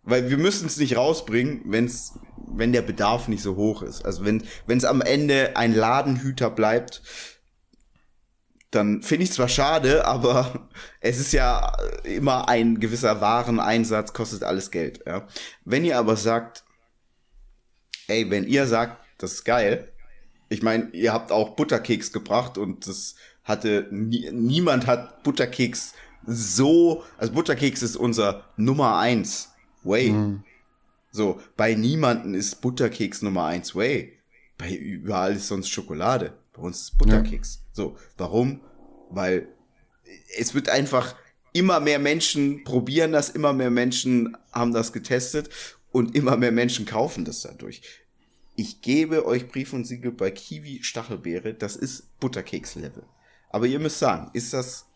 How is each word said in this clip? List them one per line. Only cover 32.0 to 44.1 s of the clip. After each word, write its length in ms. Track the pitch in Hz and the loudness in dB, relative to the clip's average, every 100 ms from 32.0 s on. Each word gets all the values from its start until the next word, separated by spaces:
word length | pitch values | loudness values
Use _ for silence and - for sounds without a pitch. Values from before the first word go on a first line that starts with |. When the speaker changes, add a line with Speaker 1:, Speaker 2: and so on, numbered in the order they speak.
| 139 117 - | 2 0 -2
Speaker 1:
ist 280 | 95 101 - | -4 -4 -4
Butterkeks 600 | 123 127 117 - 101 - | -4 0 -2 0 -6 -4
Nummer 240 | 104 92 80 | -2 -2 -2
eins 300 | 87 - 90 | -4 -6 -2
Whey. 380 | 117 127 - _ _ _ _ - | 0 -2 -4 _ _ _ _ -14
Bei 160 | 85 95 | -10 -8
überall 600 | - 95 98 95 95 101 | -8 -8 -4 -2 0 -2
ist 120 | - | -4
sonst 220 | 98 92 | -6 -6
Schokolade. 640 | - - 78 98 127 87 - _ | -8 -8 -4 0 0 -2 -10 _
Bei 80 | - | -12
uns 200 | 90 87 | -10 -10
ist 160 | - - | 2 6
Butterkeks. 580 | 110 110 110 110 - - | 8 6 4 -2 -8 -12
Speaker 2:
Ja. 60 | - | -14
Speaker 1:
So, 220 | - 90 - - - | -6 -6 -8 -20 -10
warum? 440 | 90 110 127 139 - - - - - | -2 0 0 -4 -16 -20 -20 -20 -12
Weil 380 | 90 95 92 - - _ _ _ _ 87 95 - 98 | -4 0 0 -2 -20 _ _ _ _ -20 -20 -12 -6
es 160 | 117 | -2
wird 160 | 135 - | -2 0
einfach, 460 | 107 139 131 - - _ _ _ | 0 2 0 -2 -12 _ _ _
immer 260 | 170 190 170 | 2 4 4
mehr 200 | 147 143 | 2 2
Menschen 640 | 143 160 - 147 143 143 | 2 2 0 0 0 -2
probieren 480 | - 127 117 147 160 | -2 -2 0 2 4
das, 180 | 151 143 | 2 0
immer 240 | 160 147 | 0 0
mehr 160 | 131 127 | 2 2
Menschen 640 | 120 123 123 127 | 2 2 0 2